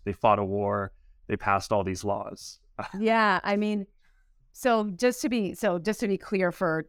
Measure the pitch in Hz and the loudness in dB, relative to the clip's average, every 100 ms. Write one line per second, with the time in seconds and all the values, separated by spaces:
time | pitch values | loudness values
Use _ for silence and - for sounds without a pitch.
0 | - 98 113 101 98 101 101 101 98 - | -8 2 4 4 2 -2 -2 -2 -4 -10
1 | - - - 104 104 98 - 107 95 92 | -20 -18 -6 -2 2 0 2 0 0 -4
2 | 104 101 104 101 - - _ - - 190 | -4 -4 -6 -12 -16 -20 _ -14 -10 -2
3 | 220 226 214 185 - 202 208 208 196 _ | 2 4 4 2 0 0 0 -2 -4 _
4 | _ _ _ _ _ - 254 226 214 175 | _ _ _ _ _ -2 2 2 2 0
5 | 247 240 294 240 190 - 208 180 175 214 | 0 2 0 0 -2 0 0 0 -2 -2
6 | 208 196 - 196 180 175 180 160 | 0 -2 -2 0 0 0 -2 -2